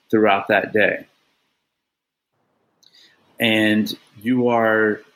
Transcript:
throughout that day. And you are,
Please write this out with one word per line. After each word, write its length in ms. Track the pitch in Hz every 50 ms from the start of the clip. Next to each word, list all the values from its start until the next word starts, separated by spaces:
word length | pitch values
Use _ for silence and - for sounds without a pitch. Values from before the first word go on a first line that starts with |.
| _ _
throughout 400 | - 110 107 107 98 101 - -
that 240 | 107 98 92 - -
day. 320 | 107 101 92 90 - - - _ _ _ _ _ _ _ _ _ _ _ _ _ _ _ _ _ _ _ _ _ _ _ _ _ _ _ _ _ _ _ _ _ _ _ _ _ _ _ _ _ _ _ _ _ -
And 580 | 120 113 110 110 107 107 107 107 104 - - - _ _ _ 104
you 280 | 101 120 127 123 120 120
are, 520 | 120 117 113 110 110 110 110 107 104 - - _ _